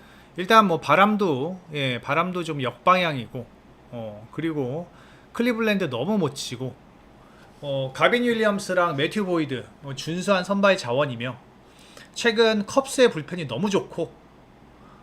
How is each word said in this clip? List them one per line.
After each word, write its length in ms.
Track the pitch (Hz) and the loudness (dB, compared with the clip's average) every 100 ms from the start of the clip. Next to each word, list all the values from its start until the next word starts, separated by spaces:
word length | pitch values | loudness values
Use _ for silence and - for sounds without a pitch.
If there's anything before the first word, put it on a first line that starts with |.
| - - - - | -20 -20 -12 -6
일단 300 | 185 226 202 | 6 6 6
뭐 140 | 160 | 2
바람도, 800 | - 165 208 208 196 127 156 185 - | 4 6 6 4 0 0 -4 -8 -10
예, 280 | 147 135 120 | -4 -4 -4
바람도 440 | - 147 180 180 | -2 -2 0 -4
좀 180 | 160 147 | -6 -4
역방향이고, 840 | 120 - 180 185 170 139 110 123 117 - - - - | -4 0 2 4 2 -2 -8 -12 -12 -18 -20 -20 -16
어, 360 | 120 110 104 110 | -12 -12 -12 -14
그리고 560 | - 160 147 123 151 175 - - - - | -6 -4 -2 -4 -6 -10 -18 -20 -20 -10
클리블랜드 560 | - 240 226 220 202 170 | -2 0 0 0 0 -2
너무 300 | 120 160 214 | -2 -2 0
못 160 | 151 | 0
치고, 400 | - - 120 127 - - - - - - - - - | -4 -10 -8 -8 -10 -20 -20 -20 -20 -20 -20 -20 -12
어, 300 | 143 139 131 | -6 -4 -4
가빈 280 | - 175 240 | 0 2 4
윌리엄스랑 760 | 240 226 214 196 - 180 175 139 | 2 2 0 0 -2 0 0 0
매튜 280 | 160 214 | -2 -2
보이드, 400 | 185 170 143 123 104 - | 0 0 -2 -6 -8 -16
뭐 140 | 139 | -14
준수한 500 | 135 - 175 190 190 | -10 -6 -4 0 0
선발 320 | 180 196 196 190 | 0 2 4 2
자원이며 640 | 120 127 143 117 127 123 - - - - - - - | 0 0 0 -4 -8 -10 -18 -20 -20 -20 -20 -20 -16
최근 520 | - 233 226 220 214 202 | -2 0 4 4 2 0
컵스의 440 | 269 269 - 240 | 0 0 4 4
불펜이 380 | 160 143 180 143 | 4 -6 -8 -6
너무 220 | 120 202 | -2 0
좋고, 420 | 190 - - 120 - - - - - - - - - | 0 -2 -6 -8 -10 -20 -20 -20 -20 -20 -20 -20 -20